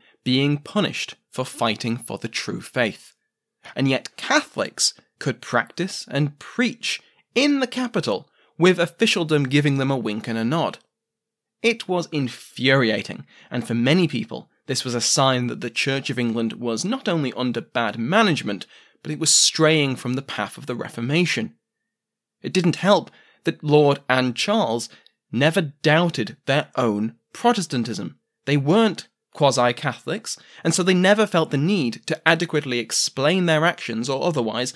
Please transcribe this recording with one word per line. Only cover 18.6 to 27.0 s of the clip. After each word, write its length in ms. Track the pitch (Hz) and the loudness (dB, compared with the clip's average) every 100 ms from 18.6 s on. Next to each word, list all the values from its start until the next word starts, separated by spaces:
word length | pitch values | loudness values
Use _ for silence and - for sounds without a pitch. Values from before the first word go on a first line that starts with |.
| - - _ _ | -10 -20 _ _
but 100 | - | -10
it 80 | 151 | -4
was 140 | 156 | 2
straying 640 | - - - 156 156 139 127 | 4 2 4 4 4 2 -2
from 200 | 123 131 | -4 -4
the 60 | |
path 360 | 135 - 104 - | -6 -6 -6 -8
of 80 | 143 | -8
the 100 | 120 | -8
Reformation. 800 | 107 - 120 156 175 - 113 - _ _ _ _ _ _ _ _ | -8 -6 -2 2 2 0 -4 -8 _ _ _ _ _ _ _ _
It 120 | 143 | -4
didn't 240 | 185 170 - | 0 2 2
help 340 | 185 196 - - _ _ - | 4 2 2 -12 _ _ -6
that 180 | 156 | -4
Laud 380 | 151 151 143 139 - | 4 6 6 4 2
and 260 | 127 127 120 | 2 2 0
Charles 540 | - 220 117 117 - - _ _ _ | 0 0 2 -2 -4 -14 _ _ _
never 300 | 113 147 190 | 0 2 2
doubted 760 | 151 - 156 156 175 165 104 - - | -2 0 2 4 2 0 -6 -6 -2
their 220 | 139 - - | -2 -2 -2
own 400 | 117 104 | 0 0